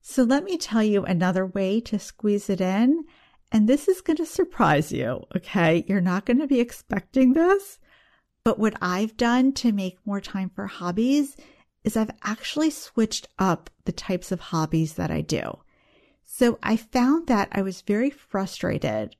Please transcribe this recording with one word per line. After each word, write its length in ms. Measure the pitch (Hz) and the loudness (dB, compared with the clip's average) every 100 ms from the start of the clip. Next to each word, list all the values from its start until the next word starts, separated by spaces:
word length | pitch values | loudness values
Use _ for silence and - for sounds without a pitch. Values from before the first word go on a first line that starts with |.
So 220 | - - | -4 0
let 220 | 233 277 | 2 2
me 140 | 392 339 | 0 -6
tell 240 | - 220 | -2 0
you 220 | 214 202 | 2 2
another 420 | - 175 180 185 190 | 2 0 2 0 -2
way 340 | 196 190 214 | -2 0 -2
to 160 | 233 208 | -2 -6
squeeze 520 | - - 214 208 208 | -6 -4 0 0 -2
it 100 | 185 | -2
in. 440 | 185 190 247 330 294 _ _ _ _ | 0 2 2 2 -2 _ _ _ _
And 180 | 220 214 | 2 4
this 200 | 285 - | 4 2
is 120 | 370 | -2
gonna 260 | - 311 320 | 0 -2 -2
surprise 680 | - 349 - 180 151 151 | -2 -2 2 2 2 0
you, 320 | - 131 127 - - | -4 -4 -6 -6 -8
okay? 480 | - 202 165 170 - | -4 2 2 2 0
You're 120 | 196 | 0
not 260 | 180 180 - | 0 -2 0
gonna 200 | 247 294 | 0 2
be 140 | 262 | 0
expecting 720 | 240 - _ 202 - 269 262 | 0 -6 _ -8 -2 4 4
this. 460 | 269 349 392 392 - _ _ _ _ _ _ | 6 4 2 0 -20 _ _ _ _ _ _
But 140 | 226 - | -2 0
what 180 | 214 208 | 0 0
I've 340 | 180 180 220 - | -4 -2 -4 0
done 360 | 233 240 262 | 2 4 2
to 180 | 269 240 | 2 0
make 260 | 202 185 180 | 0 -4 -8
more 160 | - 202 | -8 -8
time 300 | - 196 185 | -6 -8 -6
for 120 | - 202 | -8 -12
hobbies 720 | - 175 180 240 285 277 - - _ _ _ | -8 -4 0 2 2 0 -6 -20 _ _ _
is 140 | - 220 | -4 -2
I've 140 | 220 - | -2 -4
actually 480 | - 220 - - 311 | -8 -8 -6 -2 -2
switched 580 | - - - 220 - - - | -2 -6 0 0 -2 -10 -2
up 320 | 190 165 - _ - | 0 0 -6 _ -8
the 60 | |
types 380 | - - 180 - | -8 -4 -4 -4
of 100 | 180 | -8
hobbies 540 | - 165 156 160 160 | -4 -4 0 0 -2
that 160 | - 165 | -4 -4
I 120 | 160 | -4
do. 360 | 156 156 - - _ _ _ _ _ _ | -2 -4 -4 -12 _ _ _ _ _ _
So 340 | _ - 240 - | _ 0 0 2
I 140 | - 226 | -2 -2
found 500 | - 254 247 320 330 | 0 0 2 2 2
that 200 | 226 - | 0 2
I 100 | - | -4
was 200 | 190 185 | -4 -8
very 280 | - 208 269 | -2 0 0
frustrated 1080 | - _ 196 190 - 175 - - 107 107 _ | -4 _ -6 -6 -4 -4 -2 -2 -2 -6 _